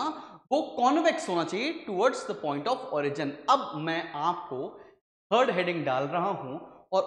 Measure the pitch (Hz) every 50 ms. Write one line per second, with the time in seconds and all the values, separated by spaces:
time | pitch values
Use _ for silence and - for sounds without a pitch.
0 | 254 311 311 - - - - - _ - 247 302 - - - - 240 254 285 320
1 | 320 339 - - - - 185 170 160 160 - 196 240 302 339 330 - - 202 180
2 | 214 262 262 - - - 196 - - 151 143 143 143 220 254 254 - - - 147
3 | 143 143 139 151 151 139 135 - - - 262 269 - - - 151 156 165 165 165
4 | 165 - - 147 147 170 175 170 - - 135 127 143 202 - - - - - _
5 | _ _ _ _ _ - 190 233 262 240 202 175 180 175 175 170 147 139 127 131
6 | 139 143 156 175 175 202 190 147 135 131 127 339 - - - - - - - 190
7 | 185